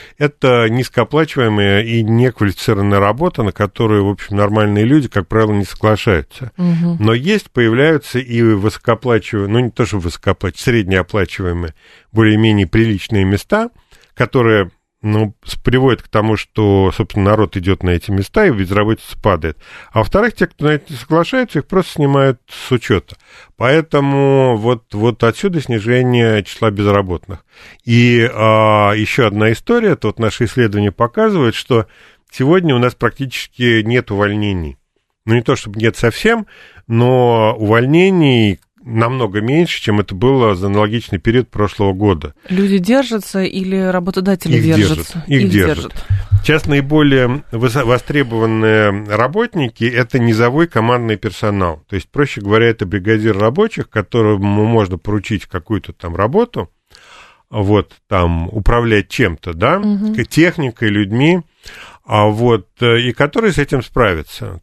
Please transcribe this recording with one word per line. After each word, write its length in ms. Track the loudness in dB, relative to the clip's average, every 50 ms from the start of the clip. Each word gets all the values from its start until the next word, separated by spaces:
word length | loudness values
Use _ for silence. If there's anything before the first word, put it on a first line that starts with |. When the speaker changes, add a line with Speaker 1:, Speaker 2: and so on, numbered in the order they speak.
| -20 -20 _ _
Speaker 1:
это 500 | -4 -4 -2 _ 0 2 2 2 2 0
низкооплачиваемая 1120 | 0 -2 -4 -2 -2 -2 -2 0 0 -2 -2 -2 -2 -2 0 0 0 0 2 2 2 0 0
и 200 | 0 -2 -2 0
неквалифицированная 960 | 2 2 2 2 2 0 0 -2 -2 -2 -2 -2 -2 0 0 0 0 2 2
работа, 420 | 2 0 0 0 -2 -4 -2 -2 -4
на 80 | -4 -2
которую, 540 | -2 -4 -4 -2 -2 0 2 2 2 2
в 40 | 0
общем, 260 | -2 -4 -8 -6 -2
нормальные 480 | 0 0 0 2 0 2 2 2 2 2
люди, 240 | 4 2 2 0 0
как 180 | -4 -4 -4 -2
правило, 240 | 0 0 0 2 0
не 120 | -2 -4
соглашаются. 840 | -6 -6 -2 0 0 0 0 0 0 0 0 -2 -6 -14 -16 -16 -16 _
Speaker 2:
Мгм. 400 | -4 -2 0 0 0 0 -2 -2 0
Speaker 1:
Но 120 | 0 0 0
есть, 360 | 0 0 0 -2 -2 -2 -4 _
появляются 640 | 0 2 2 2 2 2 2 2 0 -2 -4 -6 -6
и 240 | -6 -2 0 2 4
высокооплачиваемые, 1120 | 4 4 2 0 -2 -4 -4 _ -2 -2 -2 0 0 0 0 -2 -4 -6 -4 -4 0 0
ну, 60 | 0 0
не 40 | -2
то, 160 | -2 -4 -4
что 120 | -2 -2 -4
высокооплачиваемые, 640 | -6 -6 -8 -8 -8 -8 -8 -6 -6 -8 -8 -4 -2 0 0 0 0
среднеоплачиваемые, 920 | 0 0 -2 -2 -2 -2 -4 -4 -4 -6 -6 -6 -4 -4 -4 -6 -10 -12 _ _ _ -20 -20 _ _ 0
более-менее 540 | 2 4 4 4 4 4 4 4 2 2 2
приличные 560 | 2 0 2 2 0 -4 -4 -2 0 0 2
места, 460 | 2 0 -2 -2 _ -2 -2 -2 -4 _ _ _ _ _ _ _ _ _
которые, 560 | -4 -4 0 0 0 2 4 2 2 0 -2 _ _ _ _ _ _ -4
ну, 320 | -2 0 0 0 -2 -4 _ _
с-, 120 | -14 -12
приводит 460 | -4 -2 0 0 2 2 2 0 0 -4
к 60 | -4
тому, 280 | -2 -2 0 0 -2
что, 540 | -2 -4 _ _ 0 2 2 4 4 2 2 0
собственно, 300 | -2 -6 -4 -2 0 2 2
народ 260 | 2 2 0 -2 -2 -4
идет 240 | -2 -2 -2 -2 0
на 80 | -2
эти 200 | -2 -2 -2 -4 -4
места, 340 | -4 -4 -2 _ 0 2
и 40 | 2 2
безработица 680 | 0 -2 -2 0 0 0 0 -2 -4 -6 -16 -16 -4
падает. 380 | 0 0 0 0 -2 -6 -8 -8 -18 -20 -20 -20 -20 -6 -2
А 60 | -2
во-вторых, 360 | -2 0 0 0 0 0 0
те, 120 | -2 -4
кто 200 | -4 -4 _ -2
на 40 | 0
это 140 | 0 -2 -4 -10 -16
не 40 |
соглашается, 640 | -16 -6 _ 0 0 0 0 -2 -2 -2 -2 -4 -6
их 80 | -6
просто 280 | -2 -2 -2 -2 -2 -4
снимают 440 | -2 0 2 2 4 2 2 0 -2 _ _
с 220 | -20 -18 -4 -2 -2
учета. 440 | -2 0 0 -2 -2 -2 _ -20 _ _ _ -20 -20 -20 _ _
Поэтому 1000 | _ 0 2 2 2 0 0 -2 0 0 2 0 2 2 2 4 4 4 2 2
вот, 380 | 0 0 -2 -2 -2 _ _ -4
вот 300 | 0 0 0 0 2 0
отсюда 360 | 0 0 0 -4 -2 -2 -2
снижение 840 | -4 -2 -4 -4 0 0 0 2 2 2 2 2 2 2 2 0 -2
числа 260 | -4 -8 -2 -2 -2
безработных. 760 | 0 0 0 2 2 2 0 -2 -6 -8 -8 -14 -16 -16 _ _ _ -20 -20 -20 -20 _ _
И, 440 | 2 4 4 6 6 4 4 2 2 0
а, 600 | 0 2 2 4 4 4 4 4 4 4 2 2
еще 340 | 0 -2 -2 0 0 0
одна 260 | 0 2 2 2 0 0
история, 380 | -2 -2 -2 0 0 2 0
это 160 | 0 0 -2
вот 120 | -6 -4 -2
наши 260 | -4 -4 -2 -2 -4
исследования 480 | -4 0 0 0 0 2 0 0 0 0
показывают, 640 | -2 -4 -2 0 0 0 0 2 2 0 0 0
что 320 | -4 -4 -2 -2 -2 -2 -2 _ _ -20 -20 _ _ _ _
сегодня 440 | -8 -4 0 2 2 2 2 0 0
у 40 | 2
нас 160 | 2 0 -2
практически 880 | _ -4 -4 -4 -4 -10 -10 -8 -12 -12 -12 _ -2 0 2 2 2 2
нет 280 | 0 0 -2 -2 -2
увольнений. 680 | -2 -2 -2 0 0 -2 -2 -2 -4 -4 -6 -8 -12 _ _ _ _ _ _ _ _ _ _
Ну, 80 | 0 0
не 80 | 0 2
то 140 | 0 -2
чтобы 240 | -4 -4 -10 -8 -2
нет 160 | -2 -2 -2
совсем, 500 | 0 -2 -2 -2 0 0 0 0 0 -4 -10 -16 -20 -20 -20 _ -20 _
но 680 | -2 0 2 2 4 4 4 2 2 2 2 2 0 0 -2
увольнений 1000 | 0 2 2 2 2 2 2 4 4 4 4 4 4 4 4 4 2 2 0 -2 _ _ _ _ -16
намного 540 | -6 -2 -2 -2 -2 -2 -4 -4 -4 -4 -4
меньше, 400 | -2 0 2 0 0 0 -2 -6
чем 200 | -2 0 0 0
это 140 | 0 -2 -4
было 400 | -2 0 2 2 2 2 2 0
за 120 | 0 -2
аналогичный 520 | -2 0 0 0 0 -2 -6 -6 -4 -8 -2
период 300 | -2 0 0 0 0 -2
прошлого 460 | -4 -4 -4 -4 -2 -2 -2 -2 0
года. 400 | 2 2 0 0 0 -4 -12 -16 _ _ -4
Speaker 2:
Люди 260 | -2 0 0 2 0
держатся 680 | 0 2 2 2 2 0 0 -4 -8 -8 -6 -6 -4 -4
или 360 | -4 -4 -6 -6 -4 -2 -2
работодатели 800 | -2 -2 -2 -2 -4 -4 -6 -2 0 0 0 0 0 0 2 2
Speaker 1:
Их 40 | 4
Speaker 2:
держатся? 500 | 4 4 4 4 2 0 -2 -6 -10 -10
Speaker 1:
держат, 140 | -12 -4 0
их 140 | 0 2 2
Speaker 2:
Их 60 | 2
Speaker 1:
держат. 260 | 2 2 2 2 0 -2 -6 -10 -10
Speaker 2:
держат. 100 | -12 -4 -2 -2 -2 0 0 0 0 2
Speaker 1:
Сейчас 240 | 2 0 0 2
наиболее 760 | 0 0 0 0 2 2 2 4 4 4 2 2 0 -2 -4 -8 -8
вос-, 320 | -6 -2 -2 0 0 0 0
востребованные 1200 | 2 0 0 0 -2 -2 -2 -2 -2 -2 -2 0 0 0 2 2 2 2 2 2 0 -2 -4 -6 -4
работники — 760 | -2 -2 -2 -2 -2 -4 -4 -4 -4 -4 -4 -4 -4 -4 -4
это 340 | -2 0 -2 -2 0 0 0
низовой 480 | 2 2 2 2 2 0 2 0 0
командный 500 | 0 0 -2 0 0 0 0 0 -2 -4
персонал. 640 | -4 -4 -8 -6 -4 -4 -2 0 0 -2 -2 -4 -6 _ _
То 80 | -8
есть, 140 | -8 -8 _
проще 320 | _ -2 -2 -2 -4 -8 -4
говоря, 240 | 0 2 2 2 2
это 160 | 0 -2 -4
бригадир 540 | -4 -4 -4 0 0 0 0 2 0 0 2
рабочих, 500 | 0 0 2 0 -2 -2 -2 -8 -10 -6
которому 800 | _ -6 -6 -2 -2 0 2 2 2 0 0 0 0 0 0
можно 320 | 2 2 0 0 0 -4 -8
поручить 480 | _ -6 -6 -6 -4 -4 -6 -6 -6
какую-то 480 | -8 -12 -12 -6 _ -6 -6 -6 -10 -18
там 200 | _ -12 -10 -4
работу, 540 | -2 -2 0 0 0 -2 -2 -4 -10 -10 -10 _ _ _ _ _ -20 -20 -20 -20 -20 -20 -20 _ _ _ _
вот, 440 | -4 -2 0 2 2 2 2 -2 -10 _ _
там, 440 | _ 0 0 0 0 0 -2 -4 -6 -6
управлять 560 | 0 0 2 2 2 2 2 0 0 0 -2
чем-то, 460 | -2 0 0 0 0 -6 -10 -12 -4
да, 240 | -2 0 0 0 0
Speaker 2:
Мгм. 360 | 0 -2 -2 -2 -2 -4 -4
Speaker 1:
к-, 100 | -4 -6 -2
техникой, 600 | 2 2 2 2 2 -2 -6 -6 -4 -2 -2 -2
людьми. 500 | 0 0 -2 0 0 2 2 2 2 0 -2 _ _ _ _ -20 -20 -20 -20 -20 -20 -20 _
А 200 | -2 0 2 2
вот, 400 | 2 2 2 2 2 2 0 -2 _ _ _ 0
э, 160 | 0 2 2
и 120 | 0 -2 -2
которые 360 | -2 -2 0 0 0 0 0 0
с 20 |
этим 260 | 0 -2 -2 -2 -4 -4
справятся. 800 | -4 -2 0 0 0 0 -2 -6 -12 -14 -14 -12 -12 -14 -16